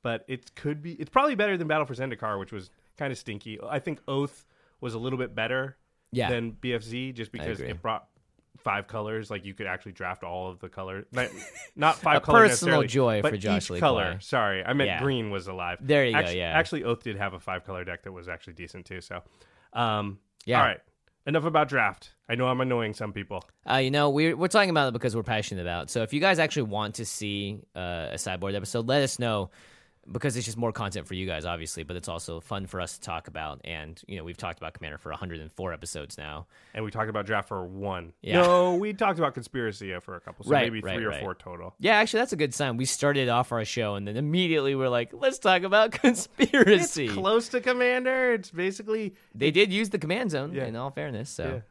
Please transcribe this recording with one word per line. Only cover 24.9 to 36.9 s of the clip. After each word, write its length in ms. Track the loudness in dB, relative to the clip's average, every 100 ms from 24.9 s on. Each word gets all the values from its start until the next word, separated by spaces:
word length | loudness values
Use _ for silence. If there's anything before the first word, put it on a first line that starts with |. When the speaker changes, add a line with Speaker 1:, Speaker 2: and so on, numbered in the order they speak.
Speaker 2:
because 220 | 2 -2 -2
we're 80 |
passionate 380 | 0 -2 -2 -4
about 220 | -4 -4
it. 60 | -4
So 140 | -4
if 100 | -2
you 60 | 2
guys 180 | 4 4
actually 240 | 2 0
want 320 | -2 -2 -4 -6
to 100 | -8
see, 560 | -6 -4 -4 -4 -8 -12 -8
uh, 340 | -6 -4 -6
a 60 | -6
sideboard 380 | -4 -4 -2 -4
episode, 320 | -2 -4 2
let 140 | 2
us 180 | 2 0
know, 300 | -2 -2 -4 -10 -20 -20 _ _ -10
because 260 | -4 -4 -4
it's 80 | -6
just 120 | -2
more 140 | -4
content 360 | -2 -4 -4 -6
for 60 | -6
you 100 | -4
guys, 200 | -4 -4
obviously, 380 | -6 -6 -10
but 120 | -8 -8
it's 120 | -8
also 320 | -8 -8 -12
fun 280 | -8 -8 -6
for 120 | -6
us 140 | -8 -8
to 60 |
talk 260 | -10 -10 -10
about. 340 | -10 -8 -10
And, 360 | -10 -10 -10 -14 -12
you 100 | -10
know, 60 |
we've 140 | -10 -8
talked 220 | -10 -8
about 140 | -12
Commander 240 | -10 -12 -12
for 140 | -10
a 40 | -10
hundred 220 | -10 -10
and 100 | -12
four 220 | -8 -8
episodes 440 | -6 -10 -10 -12 -12
now. 280 | -12 -12 -14 _ _
Speaker 1:
And 120 | -10
we 60 | -8